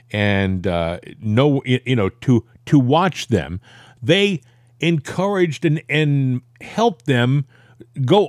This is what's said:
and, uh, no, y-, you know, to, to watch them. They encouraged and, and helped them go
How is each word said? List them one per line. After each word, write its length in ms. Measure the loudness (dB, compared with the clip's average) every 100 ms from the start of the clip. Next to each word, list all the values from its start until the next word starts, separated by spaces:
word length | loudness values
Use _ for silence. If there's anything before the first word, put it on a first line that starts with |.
| _
and, 540 | -2 0 2 0 -2 -2
uh, 340 | -2 -2 -6 -12 -12
no, 400 | -2 2 2 0 0
y-, 140 | -2
you 120 | 0 0
know, 120 | 0
to, 360 | -2 0 0 0 _ 0
to 120 | 2
watch 500 | 4 2 0 -2 -2
them. 320 | -2 -2 -10 _ -20 -20 -10
They 360 | 0 2 2 -2 _ _ _ -6
encouraged 840 | -2 -2 -4 -4 -2 0 0 0
and, 160 | -2 -2 -2
and 520 | -2 0 0 0 -4 -8 _
helped 460 | -10 0 0 0 -2
them 380 | 2 2 0 -2 _ _ -20 -16 -4
go 220 | 2 2